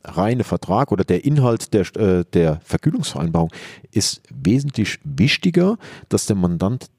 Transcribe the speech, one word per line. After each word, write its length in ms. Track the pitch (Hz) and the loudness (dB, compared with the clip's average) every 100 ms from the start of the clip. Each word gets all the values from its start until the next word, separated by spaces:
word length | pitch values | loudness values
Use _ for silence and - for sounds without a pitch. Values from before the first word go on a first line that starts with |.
reine 400 | - - 101 123 | -8 -2 0 0
Vertrag 480 | 117 87 - 101 139 | -2 -4 0 0 0
oder 120 | 95 | 0
der 200 | 92 90 | 2 0
Inhalt 500 | - 147 123 113 - | 2 2 2 0 0
der, 220 | 107 87 - | 0 0 0
äh, 300 | 104 90 85 | 2 2 0
der 260 | 87 80 78 | 2 2 0
Vergütungsvereinbarung, 880 | - - 151 240 151 - 82 165 82 - - - - | -4 -2 -2 -2 -4 -4 -2 0 -2 -4 -18 -20 -8
ist 320 | 110 - - - | -4 -4 -4 -14
wesentlich 680 | 117 69 131 143 120 101 - | -4 2 2 0 -2 -4 -4
wichtiger, 760 | 147 - 143 - 180 170 185 226 - - - | -6 0 2 2 2 2 2 0 -6 -20 -4
dass 160 | 104 - | -2 0
der 100 | 101 | 0
Mandant, 520 | 90 85 95 127 - | 0 0 -2 -4 -8